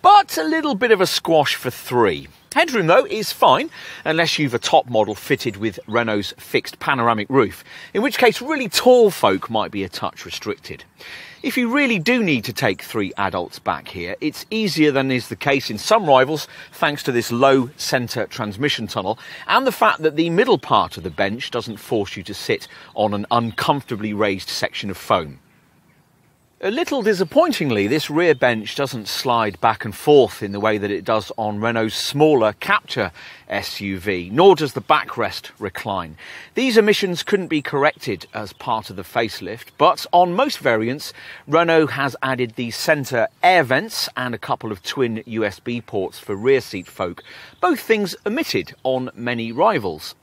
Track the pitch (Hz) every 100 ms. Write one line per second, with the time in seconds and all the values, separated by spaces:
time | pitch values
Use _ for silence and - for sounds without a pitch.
0 | 359 415 349 - 311 320 302 214 247 214
1 | 180 - - 165 139 - 127 - - 123
2 | 107 73 69 _ _ 269 339 247 160 175
3 | - 220 208 - 214 139 320 - - -
4 | - 160 165 - 147 117 - 160 123 117
5 | 104 101 - - 123 98 110 95 - 113
6 | 117 107 98 - - 120 - - - 135
7 | 117 110 104 131 104 - - - - 190
8 | 240 - 247 190 247 311 233 - 247 254
9 | 151 - 110 95 - 113 90 101 95 -
10 | 95 - 87 - - 98 - 73 - _
11 | - - - - 285 262 240 269 269 220
12 | 156 247 202 135 107 113 123 92 - 117
13 | 95 - 98 92 87 - - 78 - 92
14 | 85 98 151 - - 220 214 156 151 139
15 | 135 127 - 110 147 139 - 107 - 220
16 | 180 131 131 156 - - - - 160 147
17 | - 120 110 120 135 135 123 - - 135
18 | 117 123 104 - 107 98 143 - 110 113
19 | 95 117 - - - 220 269 - 220 -
20 | 156 147 165 170 262 175 - 113 87 -
21 | 87 76 98 113 - 123 113 98 - 117
22 | 98 - 92 98 - 113 - - - -
23 | 107 101 104 120 117 - - 143 - 110
24 | 107 104 104 98 - - 104 - 101 90
25 | - 101 78 67 _ _ _ _ _ _
26 | _ _ _ _ _ _ 196 240 349 285
27 | 214 185 180 277 339 254 151 107 101 151
28 | - 156 175 135 131 113 101 - 139 120
29 | 101 - 135 117 107 98 117 110 113 101
30 | - 147 117 - 104 101 107 107 101 98
31 | 98 110 104 - 107 104 113 117 113 -
32 | - 143 156 143 110 101 - 185 - -
33 | 95 - - - _ 98 95 - 101 95
34 | 95 92 87 117 190 175 151 - - 151
35 | - - 104 - - - 101 - 113 98
36 | 82 80 - - - - 262 220 208 202
37 | 190 175 - 202 175 156 - 143 147 -
38 | - 95 - 110 104 - - 110 107 98
39 | 92 120 117 - 90 113 - _ 156 156
40 | - 175 180 180 277 - 139 113 113 143
41 | - - - - - 156 170 165 147 123
42 | 139 117 131 127 123 113 120 - - 156
43 | 131 123 110 _ 175 185 131 131 220 -
44 | - - 127 117 - 127 117 101 - -
45 | 120 110 - 113 107 98 - 120 - 104
46 | 92 - - 98 117 135 - 95 87 -
47 | 92 82 - - - _ 359 277 - 220
48 | 196 - - 240 320 - 180 - 131 131
49 | 127 - 120 120 113 117 202 190 101 78
50 | - -